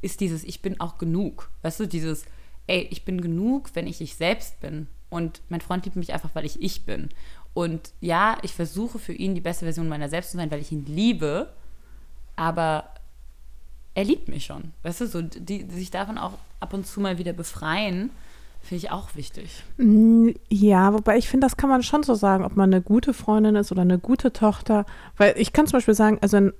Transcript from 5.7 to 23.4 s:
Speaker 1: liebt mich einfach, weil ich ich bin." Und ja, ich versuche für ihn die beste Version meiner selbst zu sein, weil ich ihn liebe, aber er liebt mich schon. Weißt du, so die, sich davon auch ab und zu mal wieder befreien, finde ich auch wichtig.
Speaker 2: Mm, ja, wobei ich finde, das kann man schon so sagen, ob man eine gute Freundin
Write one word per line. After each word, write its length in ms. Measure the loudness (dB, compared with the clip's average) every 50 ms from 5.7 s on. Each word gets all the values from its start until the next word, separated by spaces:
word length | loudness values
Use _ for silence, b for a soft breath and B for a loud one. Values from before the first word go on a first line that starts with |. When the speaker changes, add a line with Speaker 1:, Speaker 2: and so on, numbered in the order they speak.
| -4 -4 -4
Speaker 1:
liebt 120 | -4 -2 -2
mich 160 | -4 -2 -4
einfach, 180 | -4 -2 -2 -4
weil 120 | -2 -4
ich 140 | -4 -4 -2 -2
ich 200 | -2 -2 -2 -2 -2
bin." 220 | -2 -2 -2 -4 b b b b b b b b -6
Und 380 | -4 -2 -2 -4 -6 -8 -12 -16 -10
ja, 380 | -4 0 2 2 2 2 0 0
ich 120 | -4 -6 -4
versuche 420 | -4 -6 -6 -4 -6 -6 -6 -6 -8
für 160 | -8 -8 -8
ihn 220 | -4 -2 -2 -2
die 60 | -2
beste 240 | -2 -4 -4 -2 -2
Version 220 | -2 -2 0 -2 -2
meiner 220 | -2 -2 -4 -4
selbst 220 | -4 -6 -6 -6
zu 60 | -6 -6
sein, 120 | -4 -4
weil 120 | -4 -6
ich 100 | -6 -6
ihn 140 | -6 -8 -6 -6
liebe, 640 | -4 0 2 2 2 2 0 -2 -2 -2 -4 -6 -10 -14 -14 -14 -14 -14 -16 -18 -20 -20 -18 -18 -16 -16 -16 -14 -10
aber 540 | -4 -4 -4 0 0 0 0 0 -2 -4 -8 -16 -18 -18 -18 -18 -20 -20 -20 -20 -20 -18 -16 -16 -16 -14 -14 -16 -16 -16 -10 -4
er 80 | -4 0
liebt 240 | 0 0 0 0 -2
mich 160 | -2 -4 -4
schon. 260 | -6 -8 -10 -10 -12 -12 -10 -8
Weißt 180 | -8 -6 -6
du, 60 | -6 -4
so 140 | -4 -4
die, 440 | -6 -6 -8 -12 -8 -8 -8 -8 -8 -10
sich 220 | -10 -10 -10 -8
davon 260 | -6 -6 -6 -6 -6 -8
auch 160 | -8 -8 -10 -12 -16 -16 -12 -12
ab 140 | -10 -8 -6
und 140 | -8 -8 -8
zu 140 | -4 -4
mal 160 | -2 -2 -2 -2
wieder 160 | -4 -6 -6
befreien, 800 | -6 -8 -10 -10 -8 -4 -2 -2 -2 -2 -2 -2 -4 -4 -6 b b b b b b b b b b
finde 240 | -10 -8 -8 -8 -6
ich 60 | -6
auch 240 | -6 -6 -8 -8 -8
wichtig. 480 | -8 -8 -8 -10 -10 -12 -12 -14 -14 -12 -12 -4 4
Speaker 2:
Mm, 520 | 6 8 8 10 10 10 8 8 8 6 4 0 -4 -2
ja, 440 | 2 4 6 8 8 8 8 6 4
wobei 240 | 4 4 4 4 4
ich 100 | 4 2
finde, 180 | 2 4 4
das 120 | 4 2 2
kann 120 | 2 4
man 140 | 4 4 2
schon 200 | 2 0 0 2
so 100 | 2 2
sagen, 320 | 2 4 4 4 4 2
ob 100 | 0 2
man 160 | 4 6 6
eine 100 | 6 6
gute 320 | 4 4 4 4 4 2 -2
Freundin 420 | -2 0 2 4 6